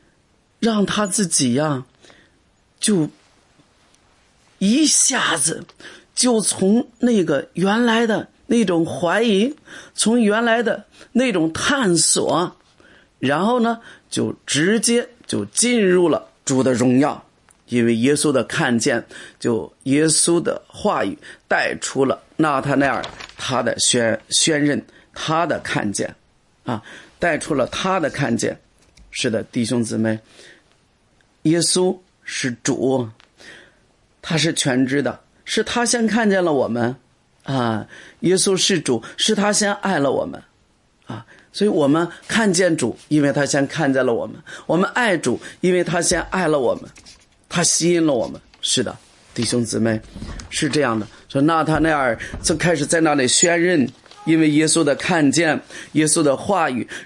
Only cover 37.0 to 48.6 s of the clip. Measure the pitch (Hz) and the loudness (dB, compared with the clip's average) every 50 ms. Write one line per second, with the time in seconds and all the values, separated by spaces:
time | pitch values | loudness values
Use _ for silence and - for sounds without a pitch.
37 | _ _ _ _ _ _ _ _ _ - 139 131 120 117 113 104 107 - - - | _ _ _ _ _ _ _ _ _ -4 -2 -2 0 0 -2 -4 -6 -10 -16 -20
38 | - - - _ - 160 185 180 - 202 190 180 - - 196 160 143 - 127 110 | -20 -20 -12 _ 0 2 2 2 2 0 0 0 0 0 0 0 0 0 -2 -2
39 | - - - - - - 220 202 196 208 208 - 214 202 202 202 - 196 190 151 | -4 -8 -6 -4 -2 0 0 2 0 0 0 0 0 -2 -2 -2 -2 -2 0 0
40 | 139 135 120 - - 85 - - - _ _ _ _ _ _ _ _ _ _ _ | 0 0 0 0 -4 -6 -8 -12 -18 _ _ _ _ _ _ _ _ _ _ _
41 | _ - 117 110 - - - - _ _ - - 202 208 196 160 147 135 143 160 | _ -14 -14 -14 -16 -18 -20 -20 _ _ -4 -2 0 2 2 2 2 2 2 2
42 | 170 170 - - - - - - 175 196 175 175 190 180 165 156 - 110 - - | 0 -2 -6 -12 -10 -4 -2 0 2 2 2 2 2 2 2 0 -2 -4 -4 -8
43 | - - 151 151 143 143 135 143 143 127 - 143 139 127 - 147 160 139 131 135 | -6 -2 0 2 2 2 2 0 0 0 0 0 0 -2 -2 -2 -2 0 0 0
44 | 127 127 117 98 85 110 113 - - - - - - - 156 165 196 - - 254 | 0 0 0 -2 -4 -6 -10 -16 -18 -20 -20 -12 -6 -2 0 0 0 -2 0 0
45 | 247 220 185 160 - 131 117 - - - - - - 180 180 180 175 - 156 175 | 0 0 0 0 0 -2 -4 -4 -6 -12 -8 -2 0 0 2 2 0 0 -2 -2
46 | 165 - 180 165 - - - 190 180 156 156 143 127 107 95 - - - - - | 0 0 -2 -2 -4 -4 -4 -2 -2 0 0 0 0 0 -2 -4 -8 -14 -20 -20
47 | - - - - _ _ _ _ _ _ - 170 170 - - - 156 170 175 170 | -20 -20 -20 -20 _ _ _ _ _ _ -4 -2 0 0 0 0 0 0 2 2
48 | 165 156 139 117 87 65 67 80 - _ - _ | 2 2 0 0 -2 -4 -8 -12 -18 _ -16 _